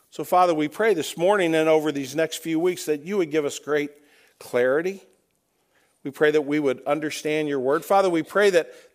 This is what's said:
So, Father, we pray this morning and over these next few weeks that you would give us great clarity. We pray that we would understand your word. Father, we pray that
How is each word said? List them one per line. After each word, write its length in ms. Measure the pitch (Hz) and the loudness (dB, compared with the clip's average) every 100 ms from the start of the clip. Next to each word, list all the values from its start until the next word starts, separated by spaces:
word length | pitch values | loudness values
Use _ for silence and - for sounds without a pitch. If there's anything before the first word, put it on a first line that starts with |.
| _ | _
So, 140 | - | -12
Father, 320 | 151 180 180 156 | 0 4 4 2
we 120 | 151 | -2
pray 280 | - 220 180 | 0 0 0
this 200 | 135 - | -2 -2
morning 380 | 175 208 170 | 0 2 2
and 160 | 160 160 | 2 4
over 220 | 156 151 | 2 2
these 240 | 143 131 143 | -4 -6 -4
next 220 | 160 - | -4 -4
few 220 | 165 160 | -4 -2
weeks 260 | 180 175 - | 0 -2 -4
that 180 | 151 | -4
you 140 | 156 202 | -4 -4
would 120 | 165 | 0
give 160 | 156 143 | 0 -2
us 140 | - | -6
great 320 | 139 147 147 - _ _ _ _ | -4 -4 -4 -12 _ _ _ _
clarity. 640 | - 123 127 143 175 196 - _ _ _ _ _ _ _ _ _ | -4 0 2 2 -2 -8 -18 _ _ _ _ _ _ _ _ _
We 80 | 147 | -14
pray 200 | 131 151 | 2 4
that 100 | 151 | 4
we 180 | 139 151 | 0 0
would 240 | 143 127 143 | 0 -2 -2
understand 600 | 147 151 - 151 151 151 | -2 -2 -6 -4 -2 -2
your 140 | 143 | -2
word. 240 | 127 156 - | 0 -2 2
Father, 240 | 196 190 | 2 2
we 140 | 165 | 0
pray 260 | 151 196 202 | -2 2 4
that 240 | 180 - - _ | 2 0 -12 _